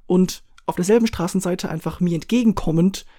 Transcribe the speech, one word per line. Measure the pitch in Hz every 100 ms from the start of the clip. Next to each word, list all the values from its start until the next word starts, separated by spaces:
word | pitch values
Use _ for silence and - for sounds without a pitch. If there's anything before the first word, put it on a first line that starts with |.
| -
und | 185 185 - - - -
auf | 170
derselben | 180 233 226
Straßenseite | - 175 190 180 180 -
einfach | 160 165 -
mir | 175 165
entgegenkommend | - 240 226 - - 165 185 - -